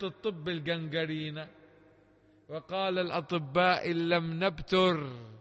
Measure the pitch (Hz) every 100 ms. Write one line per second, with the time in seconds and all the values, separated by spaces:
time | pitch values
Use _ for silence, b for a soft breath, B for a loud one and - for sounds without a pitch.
0 | 196 - 220 170 160 170 151 170 156 160
1 | 160 156 156 151 151 - - - - _
2 | _ _ _ _ - 156 - 190 190 185
3 | 175 170 143 175 139 165 180 180 170 170
4 | 170 175 165 165 190 156 - 185 185 160
5 | 139 123 113 110